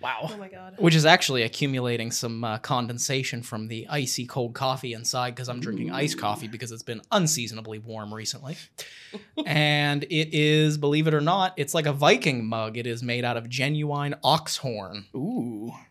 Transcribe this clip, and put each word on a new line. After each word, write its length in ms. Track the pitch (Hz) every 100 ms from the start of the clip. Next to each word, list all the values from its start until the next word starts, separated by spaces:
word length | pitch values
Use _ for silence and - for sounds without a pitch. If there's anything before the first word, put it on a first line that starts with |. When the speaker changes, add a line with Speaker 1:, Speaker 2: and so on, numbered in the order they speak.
Speaker 1:
Wow. 280 | 123 113 156
Speaker 2:
Oh 60 | -
my 120 | -
God. 280 | - - -
Speaker 3:
Which 160 | 175
is 100 | 160
actually 380 | 151 180 - 131
accumulating 680 | 113 - 143 131 123 117 113
some, 320 | - 120 113
uh, 140 | 117 110
condensation 840 | - 131 117 120 - 135 127 120
from 240 | 120 110 110
the 220 | 113 110
icy 360 | 147 127 -
cold 300 | 123 - 120
coffee 380 | 120 131 131 131
inside 420 | 113 117 131 123
'cause 140 | 123 123
I'm 100 | 120
drinking 320 | 123 101 -
iced 260 | 135 143 -
Speaker 1:
Ooh. 40 |
Speaker 3:
coffee 260 | 104 107 113
because 240 | 107 117
it's 140 | 113
been 160 | - 113 -
unseasonably 680 | 214 160 127 117 110 110 107
warm 340 | 113 110 104
recently. 420 | 107 107 123 135 160
Speaker 2:
<laughs> 40 | - - - - - 208 - -
Speaker 3:
And 600 | 294 151 147 147 147 143
it 280 | 147 156 160
is, 460 | 156 151 156 156 151
believe 300 | 143 151 160
it 60 |
or 60 | 151
not, 340 | 147 196 185 -
it's 180 | 143
like 120 | 170 156
a 60 |
Viking 540 | 139 147 208 165 127 110
mug. 300 | 113 110 110
It 100 | 120
is 160 | 117
made 220 | 123 120
out 120 | 123 120
of 120 | 117
genuine 680 | 127 135 151 151 143 143 143
ox 360 | 131 156 156 -
horn. 480 | 131 110 95 101 98 -
Speaker 1:
Ooh. 560 | 160 247 120 110 117 117 -